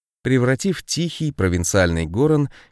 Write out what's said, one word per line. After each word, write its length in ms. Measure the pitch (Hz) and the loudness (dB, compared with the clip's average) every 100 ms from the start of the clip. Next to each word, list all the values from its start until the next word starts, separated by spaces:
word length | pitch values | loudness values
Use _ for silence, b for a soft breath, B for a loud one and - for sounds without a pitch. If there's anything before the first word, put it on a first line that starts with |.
| _ _ | _ _
превратив 600 | 123 131 123 131 196 175 | 0 2 2 0 -2 -4
тихий 480 | - - 170 - 156 | -6 -4 -4 -4 -6
провинциальный 720 | - 95 87 85 101 87 82 | 0 0 0 0 2 2 0
Горон 440 | 80 95 156 151 139 B B | -2 0 2 2 0 B B